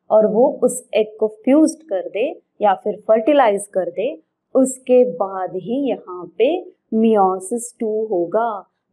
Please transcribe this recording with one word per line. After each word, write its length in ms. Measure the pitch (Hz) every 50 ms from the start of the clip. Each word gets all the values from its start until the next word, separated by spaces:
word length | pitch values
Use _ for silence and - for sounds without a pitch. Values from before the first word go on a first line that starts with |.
| _ -
और 160 | 208 214 214
वो 340 | 214 180 214 247 302 269 - -
उस 240 | 247 247 - - _ -
एग 220 | 214 214 214 - -
को 80 | 220 214
fused 540 | - - _ 254 262 302 320 294 - - _
कर 260 | - - 185 - -
दे 340 | - 196 233 302 349 - _ _ _ - 208
या 120 | 208 190
फिर 280 | - - 208 208 - - -
fertilize 580 | 220 - - - 302 285 254 220 202 196 196
कर 240 | - - 190 180 170
दे, 320 | 165 - 196 269 320 320 _ _ _ _ _ _ -
उसके 500 | 262 262 254 - - _ - 254 247 247
बाद 460 | - - - 202 190 190 190 185 175 -
ही 340 | 185 180 185 233 277 285 262
यहाँ 440 | - - - - 180 180 175 160 - -
पे 340 | 220 269 330 370 - - - _ _ _ -
meiosis 840 | 220 226 226 220 208 196 185 185 190 185 - 240 240 233 - - -
two 260 | 233 214 214 214 220
होगा, 600 | 214 214 175 170 170 175 214 226 233 214 196 - _ _ _ _ _